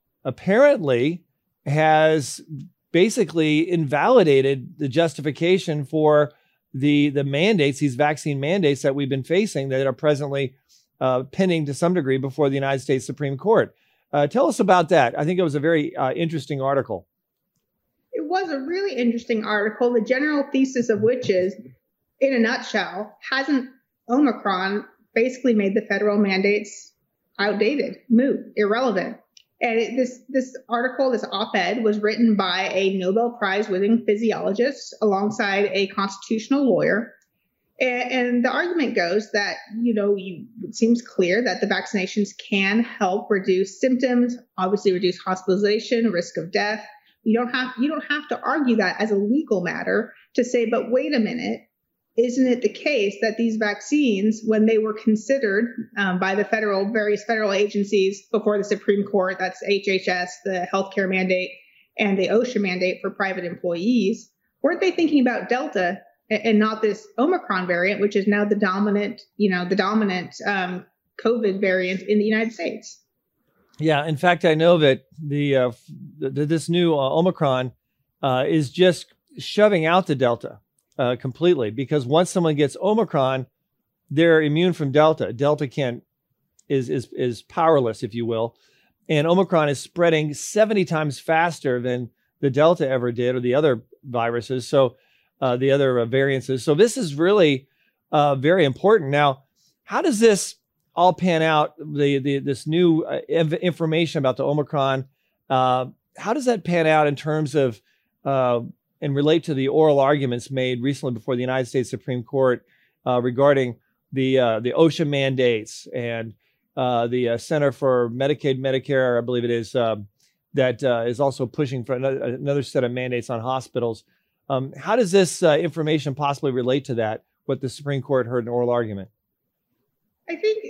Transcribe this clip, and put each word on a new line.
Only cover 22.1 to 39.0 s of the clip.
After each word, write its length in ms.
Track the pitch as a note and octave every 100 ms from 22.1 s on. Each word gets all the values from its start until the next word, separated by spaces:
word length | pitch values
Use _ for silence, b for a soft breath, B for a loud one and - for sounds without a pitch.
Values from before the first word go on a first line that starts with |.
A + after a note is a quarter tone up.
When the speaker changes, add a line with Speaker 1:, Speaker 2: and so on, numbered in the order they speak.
| _
Speaker 2:
in 120 | C4+
a 60 | B3+
nutshell, 800 | A3+ B3 - G#3+ E3+ F3+ G#3+ - -
hasn't 400 | C4+ C#4 C#4 B3+ - _ _ -
Omicron 760 | B3 C#4+ G#3+ G3+ F#3 F#3+ G3+ - _ _
basically 400 | - B3 B3+ C4
made 220 | G#3+ G3 G#3
the 100 | G#3+
federal 280 | G3+ G#3 G#3
mandates 760 | G3+ F#3+ G3+ G#3 G#3+ - - _ _ _ _ -
outdated, 600 | G#3 G#3 G#3+ C#4+ - - _
moot, 300 | A#3 C4+ - - -
irrelevant? 640 | G#3 A3 C4 F#3+ - A#3 _ _ _ _
And 180 | B3 A3+
it, 160 | A3+ B3+
this, 240 | B3 - -
this 300 | C4+ B3+ - -
article, 440 | A#3+ B3+ B3+ C4
this 140 | A3+ G#3+
op-ed, 520 | G3 G#3+ G#3+ - G#3+
was 160 | A3 G#3
written 360 | G#3 A3 A#3 G3+
by 340 | F#3 F3+ G3
a 240 | F#3 G3 F#3+
Nobel 400 | F3+ G#3 A#3+ A#3
Prize 300 | G3 G3 A3
winning 340 | F#3 G3+ A#3 A3
physiologist 920 | G#3 A3+ E3 F3+ G3+ B3 C#4 - -
alongside 680 | A3 G3 G#3 G#3+ G#3 G3 G3+
a 160 | G3 G3
constitutional 840 | G3 G3 - - A3 G#3+ C#4 C4+
lawyer. 440 | F3 D3+ G3 A#3 _ _ _ _ _ _ _
A-, 60 | B3+
and 580 | B3 B3 B3+ B3 A#3+
the 80 | A#3
argument 440 | C#4 F4 E4+ B3
goes 360 | A3